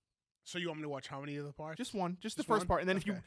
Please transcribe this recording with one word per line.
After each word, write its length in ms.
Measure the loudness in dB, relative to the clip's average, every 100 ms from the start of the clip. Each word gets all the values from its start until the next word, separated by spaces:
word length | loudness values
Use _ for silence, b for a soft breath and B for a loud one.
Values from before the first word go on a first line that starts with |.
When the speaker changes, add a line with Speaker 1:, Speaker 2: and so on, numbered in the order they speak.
| _ _ _ _ -10
Speaker 1:
So 140 | -4
you 80 | -4
want 120 | -4
me 40 |
to 60 | -4
watch 180 | -6 -6
how 120 | -8
many 160 | -6 -6
of 80 | -6
the 60 |
parts? 240 | -8 -10 -6
Speaker 2:
Just 160 | -4
one, 240 | 0 0 -2
just 160 | -6 -2
the 60 |
Speaker 1:
Just 40 | 4
Speaker 2:
first 140 | 4
Speaker 1:
one? 60 | 6
Speaker 2:
part, 140 | 4
and 80 | 6
then 60 | 4
if 80 | 2
you, 80 |
Speaker 1:
Okay. 80 | -2